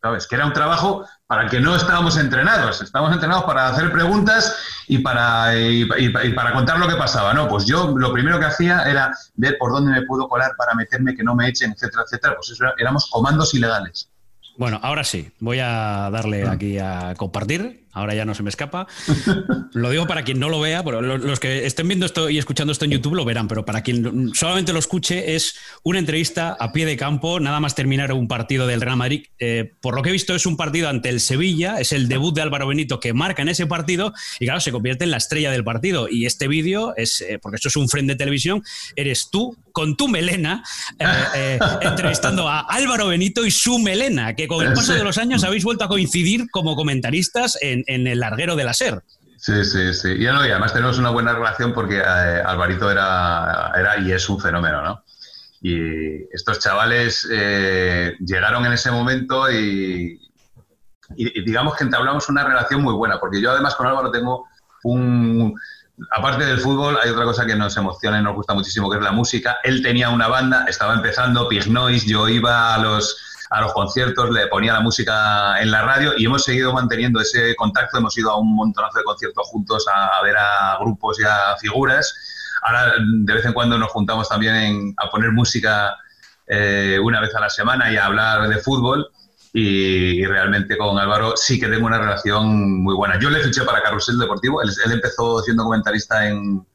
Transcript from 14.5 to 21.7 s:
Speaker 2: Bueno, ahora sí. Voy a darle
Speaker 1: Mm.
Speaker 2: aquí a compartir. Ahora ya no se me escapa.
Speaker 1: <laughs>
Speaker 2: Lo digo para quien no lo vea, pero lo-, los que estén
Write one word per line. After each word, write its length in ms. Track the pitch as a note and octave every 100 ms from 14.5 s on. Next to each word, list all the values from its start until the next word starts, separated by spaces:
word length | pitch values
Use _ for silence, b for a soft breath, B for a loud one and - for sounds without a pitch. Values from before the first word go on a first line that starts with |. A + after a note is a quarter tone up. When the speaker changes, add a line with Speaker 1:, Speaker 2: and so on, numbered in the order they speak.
| -
Speaker 2:
Bueno, 220 | B2 G#2+
ahora 200 | B2 D3+
sí. 260 | C#3+ F#2 D#2+ _
Voy 180 | A2+ B2+
a 500 | B2 A#2 G#2+ G2+ G2+
darle 360 | G#2+ A2 G#2 F#2+
Speaker 1:
Mm. 40 |
Speaker 2:
aquí 280 | F2+ G2+ G2
a 340 | F#2+ F2+ F2+ F#2
compartir. 680 | G2 G2+ G2+ D#3+ A3 B3 _
Ahora 220 | F#2 G#2
ya 120 | G#2+ G#2+
no 80 |
se 80 | G#2
me 80 | G2+
escapa. 360 | - C#3+ F3 F#3+ B B
Speaker 1:
<laughs> 680 | D#3 - G3 F#3+ D#3 -
Speaker 2:
Lo 160 | A#2 A#2+
digo 160 | D3 E3+
para 160 | E3
quien 160 | C#3 C3
no 120 | C#3+
lo 100 | D#3+
vea, 220 | D3+ E3
pero 160 | E3+ A#2
lo-, 160 | B2 C3
los 240 | B2+ C3+
que 240 | C3 C3
estén 220 | C3